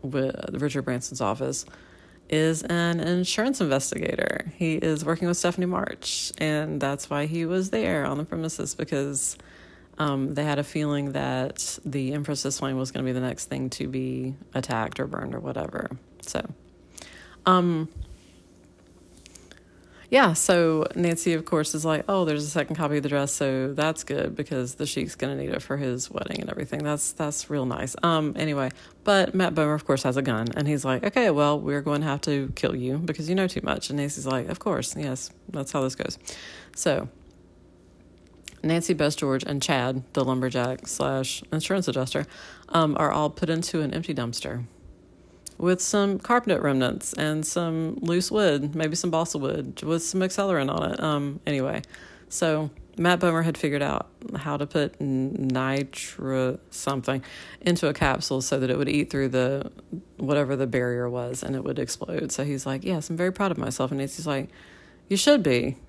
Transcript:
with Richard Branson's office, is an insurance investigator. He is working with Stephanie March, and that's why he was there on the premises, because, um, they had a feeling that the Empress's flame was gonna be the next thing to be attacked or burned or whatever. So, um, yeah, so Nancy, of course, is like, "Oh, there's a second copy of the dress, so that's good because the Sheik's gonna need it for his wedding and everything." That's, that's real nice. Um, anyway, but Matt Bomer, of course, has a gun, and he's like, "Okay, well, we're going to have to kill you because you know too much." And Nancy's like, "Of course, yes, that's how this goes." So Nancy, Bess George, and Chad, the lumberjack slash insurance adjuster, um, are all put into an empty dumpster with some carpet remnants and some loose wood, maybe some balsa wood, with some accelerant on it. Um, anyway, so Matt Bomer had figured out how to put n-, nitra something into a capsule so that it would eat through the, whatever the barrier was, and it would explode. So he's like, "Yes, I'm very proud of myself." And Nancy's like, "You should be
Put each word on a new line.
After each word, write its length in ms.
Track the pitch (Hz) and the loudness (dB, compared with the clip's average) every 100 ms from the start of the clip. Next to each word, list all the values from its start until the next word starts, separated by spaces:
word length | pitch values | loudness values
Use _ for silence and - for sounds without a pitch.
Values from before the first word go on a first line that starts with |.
with 580 | 139 135 135 - 50 - | -4 -2 -2 -4 -6 -2
Richard 220 | 143 139 | -2 -2
Branson's 380 | 131 127 - 131 | -2 -4 -4 -2
office, 440 | 107 113 131 131 - - - - - - - | 0 0 -2 -4 -8 -16 -20 -20 -20 -20 -2
is 320 | 156 160 160 | 2 4 2
an 360 | - 175 170 170 | 0 2 2 2
insurance 600 | 160 180 180 - 233 269 | 2 2 2 0 0 2
investigator. 920 | 165 139 - - - - - - - - | 2 2 0 -2 -2 0 0 -2 -6 -2
He 180 | 165 | 0
is 300 | 156 160 156 | 2 2 0
working 240 | 156 170 175 | 0 0 2
with 80 | 175 | 2
Stephanie 300 | 175 175 180 | 0 0 0
March, 640 | 180 - - - - - - | 0 -2 -6 -6 -4 -6 -2
and 420 | 156 151 156 151 | 0 0 0 -2
that's 280 | 139 143 - | -2 -2 -2
why 180 | 143 151 | -2 0
he 200 | 165 165 | -2 0
was 240 | 185 190 | 0 0
there 340 | 226 220 151 | 0 2 0
on 140 | 143 139 | 0 -2
the 60 | |
premises, 500 | 156 170 160 - - | -4 -4 -4 -4 -6
because, 640 | - 156 143 139 139 - - - - - - - - | -6 -2 -2 -2 -2 -4 -6 -14 -20 -20 -20 -20 -4
um, 380 | 151 139 135 | 0 0 0
they 100 | 147 | 0
had 140 | 147 143 | 0 0
a 40 | |
feeling 500 | 147 156 151 143 143 | -2 -2 0 0 0
that 680 | 135 135 127 127 - - - - | -2 -2 -2 -2 -4 -6 -6 -4
the 260 | 139 131 | -2 -2
Empress's 460 | 147 147 147 135 - | -2 -2 -2 -2 -2
flame 180 | 139 131 | -2 -2
was 140 | 131 | -2
gonna 160 | - 131 | -2 -2
be 60 | |
the 80 | 127 | 0
next 260 | 127 - - | -2 -4 -6
thing 240 | 135 131 | -4 -4
to 180 | - 143 | -4 -4
be 460 | 131 131 127 131 135 - | -2 -2 -2 -4 -6 -6
attacked 460 | 131 131 113 110 - | -6 -2 -2 -2 -4
or 60 | 131 | -4
burned 280 | - - | -4 -6
or 60 | 123 | -6
whatever. 500 | 135 - - - - 131 - - | -6 -6 -6 -6 -6 -8 -14 -16
So, 240 | - - - - - - - - - - - - - | -8 -6 -6 -12 -18 -20 -20 -20 -18 -20 -20 -2 4
um, 420 | 185 175 165 160 - - - - - - - - _ - - - - - - - - - - - - - | 6 6 2 -2 -6 -12 -12 -20 -20 -20 -20 -20 _ -20 -20 -20 -20 -20 -20 -20 -20 -20 -20 -20 -20 2
yeah, 220 | 254 233 | 6 6
so 540 | 160 - 180 165 160 151 | 4 4 6 6 4 2
Nancy, 400 | - 175 165 - | 2 2 2 2
of 100 | 160 | 0
course, 300 | 160 160 156 | 2 0 0
is 100 | 156 | -2
like, 200 | 160 156 - | 0 0 2
"Oh, 160 | 196 | 2
there's 180 | 165 151 | 2 0
a 60 | 151 | -2
second 280 | 156 143 156 | -2 -2 0
copy 200 | 147 147 | 0 0
of 60 | |
the 80 | 139 | 2
dress, 200 | 143 139 | 0 0
so 440 | - 139 131 131 | 0 2 2 0
that's 300 | 139 156 156 | 0 0 0
good 300 | - 143 - | -4 -2 -2
because 420 | - 147 135 123 - | -4 -4 -2 -4 -4
the 100 | 147 | -4
Sheik's 280 | - 151 | -2 -4
gonna 220 | - 135 139 | -4 -4 -2
need 140 | 139 | -4
it 100 | - | -6
for 160 | - 143 | -4 -4
his 340 | 135 123 - | -2 -4 -4
wedding 300 | - - - | -6 -6 -6
and 80 | - | -6
everything." 340 | - 135 147 | -6 -6 -4
That's, 300 | 147 147 - | -2 -2 -2
that's 380 | - 151 147 - | -2 -4 -4 -4
real 160 | 147 127 | -2 -2
nice. 280 | - 131 - | -2 -4 0
Um, 300 | 170 160 151 | 2 4 2
anyway, 360 | - 156 143 131 - - - | 0 -2 0 -2 -4 -18 -6
but 300 | - 196 185 | 4 6 6
Matt 200 | 185 180 | 4 2
Bomer, 200 | 160 151 | 4 2
of 100 | 151 | 2
course, 200 | - 135 | 2 2
has 120 | 139 127 | 4 2
a 60 | |
gun, 260 | 131 113 117 120 | 2 0 0 0
and 100 | 147 | 2
he's 160 | 147 | 2
like, 220 | 135 127 | 2 2
"Okay, 240 | 202 254 226 | 2 4 4
well, 320 | 147 147 147 | 6 4 4
we're 220 | - 143 | 0 -2
going 180 | 147 147 | 0 0
to 60 | 151 | 0
have 160 | 143 | 0
to 280 | - 143 135 | 0 0 -2
kill 200 | - - | -2 -2
you 220 | 131 127 143 | 0 -2 -2
because 320 | 170 151 156 | -2 -4 0
you 60 | |
know 120 | 185 185 | 0 0
too 140 | - | -2
much." 280 | - 69 - | -2 -2 -2
And 80 | 143 | -2
Nancy's 280 | 143 147 135 | -2 -4 -2
like, 220 | 131 - | -2 -2
"Of 100 | - | -4
course, 360 | - 143 - - | -2 -2 -2 -4
yes, 340 | 147 131 - - - | -6 -6 -8 -14 -12
that's 220 | 156 139 | -8 -4
how 100 | 147 | -2
this 120 | 131 | -2
goes." 240 | 127 - - - - - - - | -2 -8 -8 -12 -14 -14 -18 -16
So 340 | - - 143 - - - - - - - - - - - - - - - - | -2 0 0 -2 -12 -20 -20 -20 -20 -20 -20 -20 -20 -20 -20 -20 -20 -18 -6
Nancy, 320 | 156 165 170 | 0 0 2
Bess 200 | 160 147 | 2 2
George, 300 | 147 143 131 | 2 0 0
and 160 | - 143 | 0 -4
Chad, 440 | - 139 123 131 127 | 0 2 2 -2 -2
the 100 | - | 0
lumberjack 640 | 131 127 131 123 123 127 - | 2 2 0 0 -2 -2 -8
slash 540 | - 139 135 131 - - | -2 0 0 -2 -6 -4
insurance 340 | 156 - 196 180 | -4 0 0 2
adjuster, 380 | 135 127 - 156 - - - - | 0 0 -2 -4 -8 -18 -20 0
um, 260 | 170 156 - | 4 4 4
are 120 | 151 | 2
all 180 | - 151 | 2 0
put 220 | - 165 | 0 0
into 320 | 165 170 165 | 0 0 0
an 100 | 147 | 0
empty 220 | - 170 | -2 -4
dumpster 500 | 131 120 120 - 123 120 - - - - - - - - - | -2 -2 -4 -6 -6 -8 -12 -20 -20 -20 -20 -20 -18 -18 -2
with 220 | 175 180 | 2 2
some 400 | - 208 202 196 | 2 2 2 0
carpet 400 | - 240 240 180 | 2 2 4 2
remnants 500 | 147 135 123 - - | 4 2 2 0 -6
and 300 | - 151 151 | -2 0 0
some 520 | 156 - 170 160 160 - | -2 -2 0 0 -2 -2
loose 300 | 165 175 185 | 0 2 2
wood, 460 | 214 196 143 147 160 | 4 4 4 2 0
maybe 180 | 160 | 0
some 160 | 160 180 | 0 0
balsa 260 | 160 165 151 | 2 0 -2
wood, 460 | 135 156 131 - | -2 -2 -4 -6
with 200 | - 165 | -2 0
some 160 | 165 185 | 0 0
accelerant 500 | 185 185 196 170 135 | 0 0 2 2 2
on 220 | - 160 | 0 0
it. 80 | - | 0
Um, 400 | 156 147 143 139 - | 0 0 -2 -4 -2
anyway, 360 | 143 131 - - - - - - | -2 0 -4 -8 -16 -20 -20 -10
so 420 | - 170 156 151 - - - | 0 2 2 0 -8 -14 0
Matt 220 | 170 175 | 2 4
Bomer 240 | 180 165 | 4 4
had 160 | 165 156 | 2 0
figured 240 | 151 143 | -2 0
out 260 | 143 - - - - 139 | 0 -2 -6 -12 -10 -6
how 200 | 151 143 | -4 -4
to 100 | 147 | 0
put 280 | 165 143 - | 0 0 -2
n-, 480 | 143 131 135 - 135 | -2 0 0 0 0
nitra 1080 | 127 131 139 139 - - - 135 131 127 - - | 0 2 0 -2 -6 -10 -6 -2 0 0 -2 -8
something 540 | - - 135 123 135 - - - - | -6 -2 -2 0 -2 -4 -16 -16 -4
into 280 | - 170 156 | 2 4 2
a 40 | |
capsule 480 | 147 147 - - 135 | 2 2 2 2 0
so 200 | 127 139 | 2 2
that 100 | 131 | 2
it 80 | 127 | 2
would 100 | 143 | 2
eat 220 | 147 - | 2 2
through 200 | 139 135 | 0 2
the, 420 | 127 127 139 - - - 165 - - | 4 2 0 -4 -12 -10 -10 -10 -6
whatever 380 | 135 147 139 | 2 2 2
the 140 | 135 135 | 2 2
barrier 420 | 123 123 120 123 | 2 2 0 -2
was, 320 | 123 120 127 | -2 -4 -6
and 140 | - 135 | -4 -4
it 80 | |
would 160 | 143 131 | -2 -2
explode. 500 | 135 - - 165 - | -4 -4 -4 -4 -2
So 140 | - | -2
he's 200 | 143 139 | -2 -2
like, 200 | 135 135 | -2 -4
"Yes, 260 | - 175 151 | -2 -2 -2
I'm 60 | 160 | 0
very 160 | 180 | 0
proud 180 | 185 196 | 0 0
of 80 | 156 | 0
myself." 320 | 139 - 131 | -2 -2 -2
And 80 | 139 | 0
Nancy's 300 | 139 - 160 | -4 -4 -2
like, 220 | 139 131 - - - - - - | -2 -4 -12 -20 -20 -20 -20 -2
"You 80 | 196 | 2
should 260 | 294 294 | 6 6
be 340 | 160 123 127 131 | 8 4 2 -6